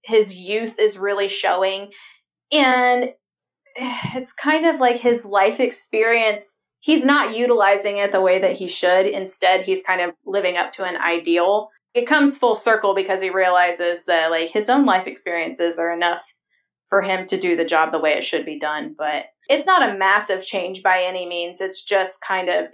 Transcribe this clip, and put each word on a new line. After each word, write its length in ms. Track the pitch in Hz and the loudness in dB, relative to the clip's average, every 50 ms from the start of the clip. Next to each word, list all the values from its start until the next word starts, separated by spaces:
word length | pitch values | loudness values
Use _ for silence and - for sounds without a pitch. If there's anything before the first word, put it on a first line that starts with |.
His 320 | _ - 226 220 214 196 185 | _ 2 2 2 2 2 -4
youth 420 | 180 185 185 208 220 233 226 - - | -12 -8 -6 -4 -4 -4 -6 -2 0
is 180 | 214 214 202 | 0 0 0
really 320 | 190 190 202 202 202 202 196 | -2 -4 -4 -2 -2 -4 -4
showing, 600 | 196 - - 185 180 185 190 190 190 196 202 208 - - - - _ _ _ _ _ _ _ _ | -4 -4 -2 -2 0 0 0 -2 -2 -6 -10 -16 -20 -20 -20 -20 _ _ _ _ _ _ _ _
and 580 | 294 302 277 262 254 254 247 247 247 247 247 254 - _ _ _ _ _ _ _ _ _ _ _ - | 0 2 4 4 4 4 4 4 2 2 0 -2 -6 _ _ _ _ _ _ _ _ _ _ _ -14
<sighs> 0 | |
it's 560 | - 254 254 247 - - - - 262 254 - | -10 -10 -8 -8 -8 -10 -8 -8 -10 -12 -12
kind 340 | - - - 285 311 320 320 | -14 -6 -2 0 0 2 2
of 140 | 339 302 269 | 0 2 2
like 180 | 262 247 240 240 | 2 2 2 2
his 260 | - 247 233 233 226 | 2 2 0 0 -2
life 360 | 202 196 196 196 214 233 - | -2 2 2 2 2 2 0
experience, 1000 | 254 247 - - - - - 220 220 226 233 233 226 220 208 208 - - - _ _ _ _ _ | -2 -2 -2 -8 -10 -4 -2 0 2 2 2 2 2 0 -2 -2 -8 -16 -20 _ _ _ _ _
he's 240 | - 294 311 285 247 | 0 2 2 2 4
not 320 | 269 285 294 226 214 226 | 4 2 2 2 0 -2
utilizing 640 | 226 247 247 240 220 202 196 202 202 202 208 202 202 | 0 2 4 4 4 6 4 4 2 2 -2 -2 -2
it 140 | 202 202 | -2 0
the 80 | 202 190 | 0 2
way 180 | 190 185 185 190 | 2 4 2 2
that 140 | 190 185 185 | 2 0 0
he 120 | 180 190 175 | -2 -6 -8
should. 380 | - - - 180 180 185 190 | -4 -2 2 4 4 4 4
Instead, 560 | 196 196 196 190 190 - - - 185 185 185 | 2 -2 -4 -8 -10 -6 0 2 2 2 2
he's 200 | 185 185 190 190 | 0 -2 -4 -2
kind 180 | - - 185 175 | -2 -2 -2 -2
of 120 | 175 175 170 _ _ | -2 -4 -6 _ _
living 320 | - 190 202 196 180 175 | -4 -4 -2 -2 0 -2
up 160 | 175 175 - | -2 -4 -4
to 120 | - - 190 | -6 -8 -8
an 120 | 180 175 | -6 -6
ideal. 720 | - - 170 170 175 170 175 170 170 175 185 202 214 214 - _ _ _ _ - | -4 -4 -2 -2 -2 0 0 2 2 2 2 2 0 -2 -6 _ _ _ _ -4
It 120 | 240 240 | -4 0
comes 300 | 240 302 302 285 285 269 | 2 2 4 4 2 2
full 200 | - - 240 220 | 2 0 0 0
circle 380 | 220 - 233 220 214 - 196 190 | 0 2 2 2 2 2 0 0
because 260 | 196 190 190 190 190 | 0 -2 -2 -2 -4
he 100 | 190 185 | -4 -2
realizes 720 | 180 190 185 185 180 180 180 175 175 175 175 175 175 170 - | 0 0 2 4 4 4 2 2 0 -2 -2 -4 -4 -4 -2
that, 240 | - 175 165 160 160 | 0 0 0 2 0
like, 200 | 165 165 170 165 | 0 -2 -2 -2
his 180 | - 208 208 226 | -4 -2 0 2
own 160 | 247 285 277 | 2 4 4
life 220 | 240 190 185 185 | 4 2 2 0
experiences 720 | 185 - - - 185 175 170 160 165 - - 170 170 165 170 | -4 -10 -10 -8 -6 -6 -4 -6 -6 -4 -2 -2 -2 -2 -2
are 140 | 165 170 | -4 -4
enough 280 | 170 170 175 175 175 - - _ _ _ _ _ _ _ _ _ _ _ _ _ | -2 0 0 0 0 -2 -8 _ _ _ _ _ _ _ _ _ _ _ _ _
for 120 | - 196 | 0 0
him 240 | 190 196 190 185 185 185 | 0 0 -2 -4 -2 -4
to 100 | 196 185 | -4 -2
do 180 | 185 180 170 | 0 0 0
the 80 | 165 165 | 0 0
job 280 | 165 170 160 160 160 | 0 2 2 2 0
the 80 | 165 160 | 0 -2
way 120 | 160 156 | 0 0
it 120 | 147 - - | 0 -2 -2
should 200 | - - 156 151 | -4 -4 -6 -6
be 140 | 160 151 147 | -8 -8 -8
done. 360 | 151 151 151 151 147 151 151 - | -6 -6 -6 -6 -8 -10 -10 -8
But 280 | 151 151 151 135 - - _ _ _ - | -6 -6 -6 -6 -8 -12 _ _ _ 0
it's 160 | 277 320 285 | 0 0 2
not 240 | 381 381 349 269 220 | 2 4 4 4 2
a 80 | 202 | 0
massive 480 | 190 190 190 196 208 208 - 190 185 190 | 0 2 2 2 2 0 -2 -4 -6 -4
change 380 | - - 196 175 180 190 190 | -6 -6 -6 -6 -6 -8 -2
by 200 | 185 190 185 185 | 0 2 2 2
any 240 | 180 180 185 185 180 | 0 -2 -4 -6 -8
means. 340 | 175 175 175 170 175 175 - | -8 -8 -8 -8 -8 -8 -8
It's 220 | 196 190 190 - - | -8 -8 -8 -10 -4
just 360 | - 202 190 185 185 - - | -2 0 0 0 -2 -6 -12
kind 280 | - - 190 185 185 185 | -6 -4 -4 -2 -2 -2
of 180 | 175 180 - - | -2 -2 -2 -4